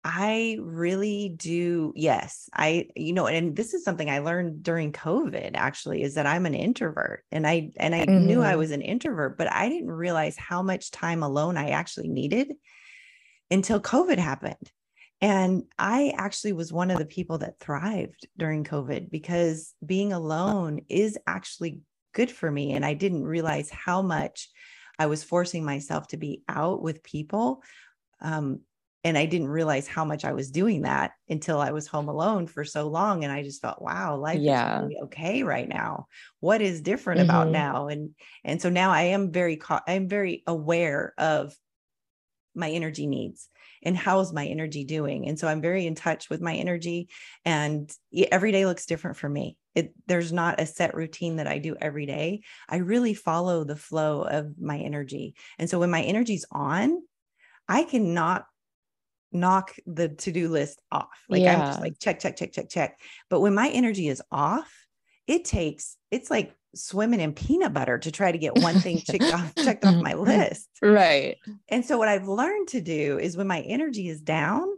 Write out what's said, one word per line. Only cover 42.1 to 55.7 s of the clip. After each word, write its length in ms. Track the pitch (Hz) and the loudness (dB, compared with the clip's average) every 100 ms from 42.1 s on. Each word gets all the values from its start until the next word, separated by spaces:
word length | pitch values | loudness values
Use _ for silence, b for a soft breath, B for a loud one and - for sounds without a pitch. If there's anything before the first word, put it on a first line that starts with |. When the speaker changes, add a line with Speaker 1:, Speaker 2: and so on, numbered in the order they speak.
| _ _ _ _ | _ _ _ _
Speaker 1:
my 160 | 170 160 | -6 -4
energy 380 | 165 160 147 147 | -2 -4 -4 -4
needs 400 | 135 113 - - b b b | -4 -6 -12 -20 b b b
and 160 | 165 180 | -2 0
how's 360 | 196 190 185 | 2 2 2
my 120 | 156 143 | -2 -4
energy 380 | 156 160 147 | -4 -4 -6
doing. 440 | 139 156 143 143 139 | -4 -2 -2 -4 -4
And 120 | 156 | -2
so 80 | 165 | 0
I'm 140 | 156 | 0
very 260 | 165 190 170 | 0 0 -2
in 80 | 160 | -2
touch 340 | 160 156 - | -2 -4 -4
with 120 | 156 | -6
my 120 | 170 | -4
energy, 560 | 160 175 175 170 175 175 B B B | -2 -2 -4 -4 -6 -8 B B B
and 480 | 170 156 147 151 147 - _ | 0 0 0 -2 -6 -16 _
e-, 160 | 175 196 | 0 4
every 200 | 185 214 | 4 4
day 160 | 196 190 | 4 2
looks 180 | 175 - | 0 -4
different 320 | 160 175 147 | -6 -6 -6
for 120 | 143 | -4
me. 280 | 143 139 - _ | -4 -6 -10 _
It, 200 | - 160 - - | -2 -2 -8 0
there's 260 | 180 170 | 0 2
not 280 | 175 170 - | 0 0 0
a 60 | 156 | -2
set 260 | - 170 | 0 -2
routine 440 | - 160 - 170 160 | 0 -8 -6 -4 -2
that 100 | 143 | -2
I 100 | 143 | -4
do 180 | 156 - | -4 -4
every 240 | 151 143 143 | -6 -4 -6
day. 360 | 139 160 208 B B B | -4 -4 -4 B B B
I 80 | 175 | -2
really 380 | 175 233 240 214 | 2 2 2 0
follow 480 | - 165 180 170 | 0 0 2 0
the 120 | 147 151 | -2 -8
flow 440 | - 160 151 147 | -4 0 0 0
of 380 | 156 151 151 151 | -2 -2 -4 -8
my 180 | 156 143 | -6 -4
energy. 560 | - 147 135 139 - - b b | -4 -6 -8 -10 -10 -14 b b
And 100 | |
so 120 | 170 | -2